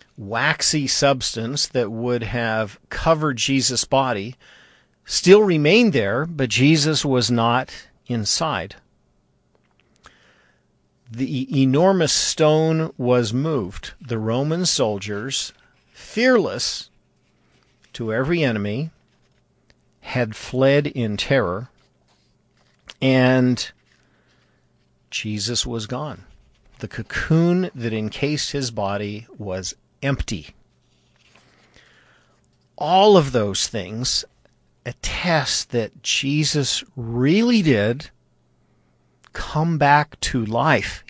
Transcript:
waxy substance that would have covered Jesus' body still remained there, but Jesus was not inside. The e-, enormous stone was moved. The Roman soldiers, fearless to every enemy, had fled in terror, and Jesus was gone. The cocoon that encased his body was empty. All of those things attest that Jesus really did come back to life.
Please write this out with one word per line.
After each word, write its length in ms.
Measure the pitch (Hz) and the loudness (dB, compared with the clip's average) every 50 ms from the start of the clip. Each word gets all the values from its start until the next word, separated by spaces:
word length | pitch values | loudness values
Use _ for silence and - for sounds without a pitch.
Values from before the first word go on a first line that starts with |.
| _ _ _ | _ _ _
waxy 720 | - 104 98 113 117 135 151 151 - - - - 151 139 | -14 -8 -4 -2 0 0 0 0 0 -2 -2 0 0 -2
substance 800 | 127 - - 143 139 139 127 - - - 113 113 123 143 143 - | -2 0 2 2 2 2 2 -2 -6 -6 -6 -6 -6 -4 -4 -4
that 240 | - - 127 117 104 | -2 -2 -2 -2 -2
would 320 | 113 113 120 123 123 120 117 | -4 -4 -4 -2 -2 -2 -2
have 560 | 95 104 120 117 113 110 110 110 101 - - _ - | -4 -4 -2 -2 0 0 -2 -2 -4 -8 -16 _ -12
covered 460 | - - - 165 165 156 156 147 127 | -8 -2 2 2 2 2 2 -2 -2
Jesus' 480 | 110 - 151 139 135 120 - 127 - - | -2 -2 0 0 0 0 0 -2 -2 -2
body 520 | - 139 135 131 127 117 101 98 120 127 _ _ - - - - _ _ _ _ _ _ _ _ | 0 0 0 2 0 -2 -4 -6 -10 -12 _ _ -20 -20 -20 -20 _ _ _ _ _ _ _ _
still 400 | - - - - 170 196 214 214 | -6 -4 2 6 8 8 8 8
remained 480 | 196 170 151 147 151 196 240 240 214 | 6 2 2 4 4 6 6 4 4
there, 340 | 139 123 101 98 110 131 156 | 2 2 0 0 0 -2 -4
but 240 | 170 170 143 135 113 | -4 -4 -4 -2 -2
Jesus 540 | 107 117 131 147 160 151 143 156 151 131 - | 2 4 4 6 6 4 4 0 0 0 0
was 260 | 143 131 127 110 117 | 0 2 2 2 2
not 440 | 123 117 113 117 120 127 131 - - - - _ _ _ _ | 2 2 2 2 2 0 -2 -4 -12 -20 -20 _ _ _ _
inside. 680 | - 123 113 104 - - - 165 156 127 90 82 98 - - _ _ _ _ _ _ _ _ _ _ _ _ _ _ _ _ _ _ _ _ _ _ _ _ - - _ _ _ _ _ _ _ _ _ _ _ _ _ _ _ _ _ _ _ 117 | -6 -6 -4 -2 -2 -2 -2 -2 -2 -2 -4 -6 -8 -12 -20 _ _ _ _ _ _ _ _ _ _ _ _ _ _ _ _ _ _ _ _ _ _ _ _ -20 -20 _ _ _ _ _ _ _ _ _ _ _ _ _ _ _ _ _ _ _ -12
The 320 | 110 120 135 - 151 127 | -8 -6 -6 -4 -4 -4
e-, 220 | 131 - 160 135 135 | -4 -2 2 2 4
enormous 500 | 131 131 147 180 190 190 180 160 139 - | 4 4 4 4 4 4 2 2 0 0
stone 800 | - - - - - 156 151 156 156 160 160 160 160 160 160 - | -2 -2 -2 0 2 4 4 4 4 2 2 0 0 -2 -4 -6
was 360 | - 127 123 123 123 117 104 113 | -2 0 2 2 2 2 0 -2
moved. 600 | 131 143 165 156 127 95 90 - - - - - - | -2 -2 -2 -2 -4 -4 -6 -10 -12 -16 -16 -18 -14
The 200 | 160 120 120 110 | -10 -8 -6 -4
Roman 460 | 110 110 113 127 139 151 165 175 185 | -2 -2 -2 -2 -2 -2 -2 -2 -2
soldiers, 840 | 165 - - 127 107 104 98 95 104 104 101 113 135 135 - - - - _ _ _ _ _ _ _ | -2 0 0 0 0 -2 -4 -6 -8 -8 -8 -8 -6 -6 -8 -8 -8 -14 _ _ _ _ _ _ _
fearless 960 | _ - - - - 214 247 262 254 220 156 101 98 123 - - - - - - _ _ _ _ _ _ _ _ _ _ _ _ _ _ _ _ _ _ _ _ - | _ -20 -16 -8 -2 2 4 4 4 4 2 0 -4 -4 -6 -6 -8 -8 -12 -18 _ _ _ _ _ _ _ _ _ _ _ _ _ _ _ _ _ _ _ _ -12
to 200 | - 117 110 110 | -8 -6 -4 -2
every 300 | 120 131 147 175 170 151 | -2 0 0 0 0 0
enemy, 480 | 127 113 104 101 104 104 131 160 160 - _ _ _ _ _ _ _ _ _ _ _ _ _ _ _ _ _ _ _ _ _ | 0 0 -2 -4 -4 -4 -4 -6 -8 -10 _ _ _ _ _ _ _ _ _ _ _ _ _ _ _ _ _ _ _ _ _
had 340 | - - - 127 120 110 110 | -12 -6 -4 -2 -2 -4 -6
fled 520 | - - - - 127 131 135 139 147 143 | -10 -10 -6 0 2 4 4 4 4 2
in 300 | 147 - 139 117 107 104 | 0 -2 -4 -2 -2 -2
terror, 520 | 98 - - 139 131 104 87 90 104 127 - _ _ _ _ _ _ _ _ _ _ _ _ _ _ _ _ _ _ _ _ _ _ _ - - - | -4 -2 0 2 2 2 0 -2 -6 -8 -12 _ _ _ _ _ _ _ _ _ _ _ _ _ _ _ _ _ _ _ _ _ _ _ -20 -8 -2
and 680 | 135 131 131 131 127 127 131 131 127 127 123 - - - - _ _ _ _ _ _ _ _ _ _ _ _ _ _ _ _ _ _ _ _ _ _ _ _ _ _ - | 0 2 4 4 4 4 4 4 4 2 0 -2 -4 -10 -14 _ _ _ _ _ _ _ _ _ _ _ _ _ _ _ _ _ _ _ _ _ _ _ _ _ _ -12
Jesus 560 | - - - 107 107 104 98 117 120 - - | -10 -8 -6 -6 -6 -4 -4 -4 -4 -4 -4
was 220 | 127 117 113 107 | -4 -6 -6 -6
gone. 360 | 107 127 135 151 147 92 95 95 - - - _ _ _ _ _ _ _ - | -6 -8 -8 -8 -10 -12 -16 -20 -20 -20 -20 _ _ _ _ _ _ _ -14
The 80 | - | -14
cocoon 800 | 104 - - 110 - - - - - 160 165 170 175 175 185 185 - - | -12 -10 -10 -10 -8 -6 -4 0 2 2 4 4 4 2 0 -2 -4 -6
that 180 | 127 117 113 110 | -6 -6 -4 -4
encased 580 | 107 107 104 - - 139 147 151 143 - - | -4 -4 -6 -4 -4 -4 -2 -2 -4 -4 -4
his 200 | - 143 131 117 | -4 -6 -6 -6
body 560 | 117 107 101 98 101 101 104 104 107 107 113 - - | -4 -4 -4 -2 -2 -4 -6 -6 -8 -10 -14 -16 -16
was 380 | - 107 98 92 95 92 - - _ _ _ _ - | -12 -8 -8 -6 -6 -8 -10 -12 _ _ _ _ -6
empty. 540 | - 139 139 - - - 113 85 71 - - _ _ _ _ _ _ _ _ _ _ _ _ _ _ _ _ _ _ _ _ _ _ _ _ - _ _ _ _ _ _ _ _ _ _ _ _ _ _ _ _ _ _ _ | -4 -4 -2 -2 -4 -6 -6 -8 -10 -14 -20 _ _ _ _ _ _ _ _ _ _ _ _ _ _ _ _ _ _ _ _ _ _ _ _ -20 _ _ _ _ _ _ _ _ _ _ _ _ _ _ _ _ _ _ _
All 400 | - 147 151 180 190 202 214 202 | -6 -2 2 4 6 6 8 6
of 140 | 180 143 135 127 | 6 4 4 0
those 340 | 117 104 101 98 - - | 0 0 -2 -2 -4 -4
things 580 | - - 107 90 90 107 117 127 - - - - - _ _ _ _ _ _ _ _ _ _ - | -4 -4 -6 -8 -8 -6 -6 -4 -4 -4 -6 -6 -10 _ _ _ _ _ _ _ _ _ _ -12
attest 840 | 123 - _ - - - - - 180 165 151 127 - - - - - | -12 -10 _ -8 -8 -6 -4 -2 0 0 0 0 -2 -4 -6 -6 -4
that 320 | 123 120 107 - - - | -4 -4 -4 -4 -8 -10
Jesus 800 | - - - - - 135 147 151 151 143 - 147 131 - - - - - - | -6 -4 -2 -2 -2 0 0 0 0 0 0 -2 -2 -2 -4 -4 -6 -10 -12
really 640 | 131 117 113 117 123 127 147 175 214 233 247 240 220 | -12 -8 -6 -2 0 2 4 4 4 4 4 2 4
did 480 | 170 156 123 101 101 110 120 147 - - _ _ _ _ _ _ _ _ _ _ _ _ _ _ _ _ _ _ _ _ _ _ _ - - | 4 4 4 4 2 0 -2 -4 -6 -16 _ _ _ _ _ _ _ _ _ _ _ _ _ _ _ _ _ _ _ _ _ _ _ -16 -12
come 440 | - - - - 151 160 170 165 | -10 -8 -4 -2 -2 0 0 2
back 420 | 143 143 139 143 151 147 - - - | 4 4 6 6 6 4 0 -6 -8
to 220 | - - - 123 110 | -6 -2 -2 -2 -2
life. 600 | 107 113 120 131 160 139 104 - - - - - | 0 0 0 2 4 2 2 0 -2 -10 -12 -18